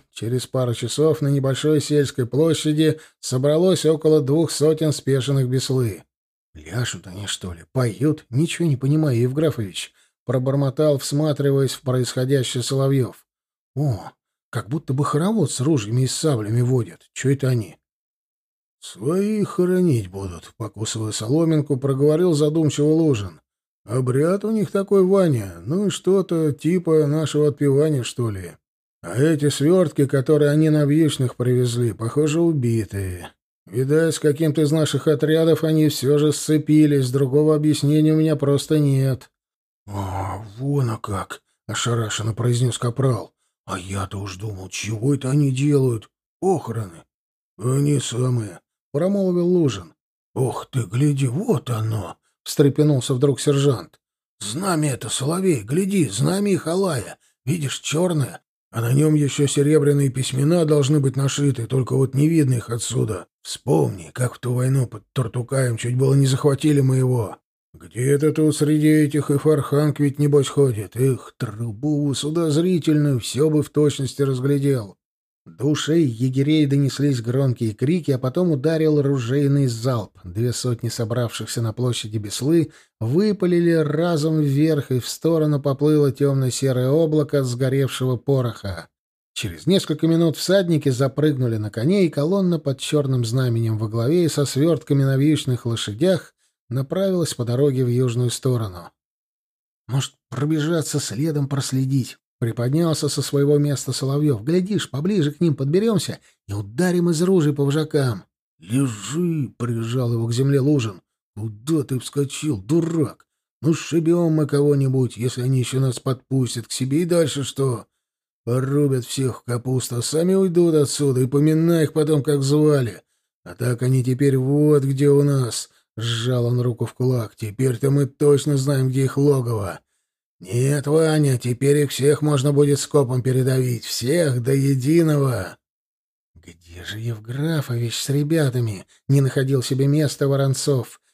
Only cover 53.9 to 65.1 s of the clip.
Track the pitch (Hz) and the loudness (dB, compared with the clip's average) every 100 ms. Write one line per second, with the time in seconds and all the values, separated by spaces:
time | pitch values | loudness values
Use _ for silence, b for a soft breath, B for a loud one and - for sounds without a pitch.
53.9 | _ _ _ _ _ 104 131 196 160 151 | _ _ _ _ _ -10 -6 -2 -2 -2
54.9 | 123 120 - 135 180 190 139 104 156 196 | -4 -6 -4 -2 0 0 0 -2 -2 0
55.9 | 196 123 104 143 190 208 180 156 185 190 | 0 0 0 0 0 0 -2 -2 -2 -2
56.9 | 135 - - _ _ 127 165 135 - - | -4 -8 -16 _ _ -4 -4 -4 -6 -4
57.9 | 147 180 156 127 - _ _ _ 110 117 | -2 0 0 -2 -6 _ _ _ -4 0
58.9 | 135 156 151 139 - 139 147 143 156 143 | 2 4 4 2 0 0 2 4 4 4
59.9 | 143 139 135 123 131 143 175 151 151 131 | 2 0 0 -4 0 2 2 2 2 2
60.9 | 151 135 135 139 - 143 123 113 131 123 | 2 2 0 -2 0 0 0 -2 -2 0
61.9 | 131 131 131 151 165 131 120 - 117 - | 0 0 2 2 4 2 0 -2 -6 -4
62.9 | 131 117 92 - _ - - - 76 69 | -2 -2 -4 -10 _ -14 -10 0 2 0
63.9 | 98 82 - 123 - 123 123 131 135 117 | -4 -12 -6 -6 -4 -4 -2 0 0 -2
64.9 | 110 - | -8 -8